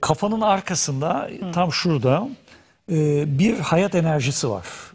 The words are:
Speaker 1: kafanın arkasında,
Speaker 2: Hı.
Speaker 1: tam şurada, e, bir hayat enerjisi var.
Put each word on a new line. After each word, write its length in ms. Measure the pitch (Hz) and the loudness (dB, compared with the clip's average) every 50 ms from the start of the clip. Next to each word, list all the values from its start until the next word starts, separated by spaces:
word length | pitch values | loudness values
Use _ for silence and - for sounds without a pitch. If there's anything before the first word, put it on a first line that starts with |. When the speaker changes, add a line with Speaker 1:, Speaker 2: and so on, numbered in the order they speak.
Speaker 1:
kafanın 400 | - - 156 - 202 208 220 220 | -2 -2 0 0 0 -2 0 2
arkasında, 880 | 220 214 196 190 190 - 180 - - - 139 131 147 170 180 - - - - - | 2 2 2 2 0 -4 -4 -2 -2 -2 -2 -2 -2 -2 -2 -2 -4 -6 -8 -10
Speaker 2:
Hı. 120 | 190 180 | -8 -4
Speaker 1:
tam 200 | 170 175 185 165 | 0 0 0 0
şurada, 560 | - - - 175 156 131 113 127 135 170 226 285 254 - _ - - - _ _ _ _ _ - | 0 0 0 2 0 2 4 2 2 2 0 -4 -8 -14 _ -20 -20 -20 _ _ _ _ _ -4
e, 320 | 175 156 151 147 147 147 151 151 139 139 | 0 0 2 2 2 0 0 0 2 2
bir 200 | 190 269 330 - | 2 2 2 0
hayat 360 | 151 - 165 170 196 196 190 | 0 2 2 2 2 2 2
enerjisi 540 | 175 165 160 156 147 120 135 135 - - 120 | 2 2 2 2 2 0 0 -2 -2 -2 -2
var. 160 | 101 92 85 - - - - - - | -4 -4 -8 -12 -16 -16 -18 -20 -14